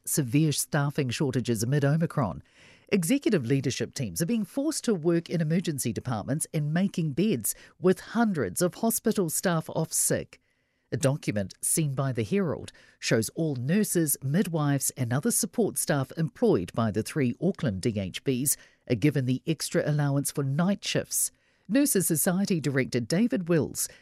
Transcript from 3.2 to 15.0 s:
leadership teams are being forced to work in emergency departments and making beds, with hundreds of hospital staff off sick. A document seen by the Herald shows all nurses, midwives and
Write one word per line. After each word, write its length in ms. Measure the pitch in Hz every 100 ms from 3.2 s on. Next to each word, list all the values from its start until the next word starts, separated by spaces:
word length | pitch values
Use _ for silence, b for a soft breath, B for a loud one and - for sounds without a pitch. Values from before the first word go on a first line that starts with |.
| 311 190
leadership 480 | 113 139 135 - 117
teams 300 | - 117 82
are 40 | 170
being 200 | 233 196
forced 380 | - 302 -
to 100 | -
work 340 | 190 156 170 165
in 140 | 170
emergency 500 | 151 170 170 139 123
departments 540 | 107 - 110 90 151 -
and 180 | 160 147
making 400 | 165 190 - 160
beds, 420 | 139 214 170 - B B B
with 220 | 175 185
hundreds 600 | - 220 226 165 95 107
of 140 | 175 -
hospital 520 | 226 - 226 208 165
staff 400 | - 190 165 -
off 240 | - 160
sick. 480 | - - 117 - - _ _ _ _ _
A 40 | 107
document 560 | 131 147 - 104 95 -
seen 340 | - - 151
by 160 | 131 135
the 140 | 120
Herald 480 | 107 202 175 - - b b b
shows 300 | - 120 107
all 200 | - 160
nurses, 640 | 127 127 202 208 175 156 -
midwives 680 | 135 160 180 165 147 139 -
and 160 | -